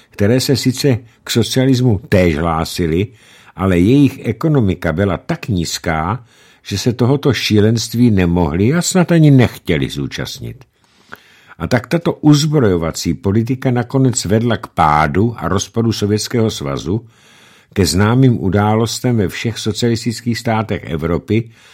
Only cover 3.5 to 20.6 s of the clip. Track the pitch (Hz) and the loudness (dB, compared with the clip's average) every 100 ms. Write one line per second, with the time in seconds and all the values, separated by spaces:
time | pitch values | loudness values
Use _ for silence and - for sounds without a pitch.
3.5 | - 95 87 98 143 135 - 117 - 160 | -4 0 4 4 4 4 0 -6 -4 0
4.5 | 143 101 80 85 78 101 82 - 160 - | 2 0 0 -2 0 0 -2 -6 -8 -4
5.5 | 92 80 - 90 80 85 127 - _ _ | -4 -4 -6 -4 -2 -2 -6 -10 _ _
6.5 | _ - 101 123 117 120 143 147 101 - | _ -8 -4 -2 0 0 0 0 -2 0
7.5 | 107 107 113 - 117 120 95 87 87 78 | 2 4 0 -2 0 2 4 2 2 0
8.5 | 85 110 170 - 190 175 170 151 131 113 | 0 0 0 0 0 2 4 6 6 4
9.5 | - - 78 64 69 67 - 67 - 58 | 0 -4 -2 -2 -6 -8 -8 -10 -12 -14
10.5 | 58 - _ _ _ _ - _ _ - | -16 -20 _ _ _ _ -20 _ _ -20
11.5 | - 85 120 - 170 - - 151 147 156 | -10 -4 -4 -2 -2 -2 0 2 4 2
12.5 | 151 107 87 80 - 87 82 98 107 117 | 2 2 0 -2 -4 -6 -4 -2 -2 -2
13.5 | 131 135 123 117 135 131 107 87 110 120 | -4 -2 -2 -2 0 0 0 0 0 0
14.5 | 104 - - 78 76 78 76 117 110 85 | -4 -6 0 2 2 2 0 -2 -2 -4
15.5 | 98 - 117 113 107 101 104 - 123 110 | -2 -4 -2 -2 0 0 -2 -2 -2 -2
16.5 | - 69 65 69 110 - _ _ _ _ | -2 -6 -6 -4 -4 -6 _ _ _ _
17.5 | _ _ - 85 87 104 127 131 90 92 | _ _ 0 2 2 2 4 4 2 0
18.5 | 101 104 110 113 - 127 117 90 - 117 | 0 2 0 -2 -2 -2 0 -2 -4 -8
19.5 | 110 110 101 120 113 120 110 120 110 117 | -6 -6 -2 -2 -2 -4 -6 -6 -4 -2
20.5 | 110 | -2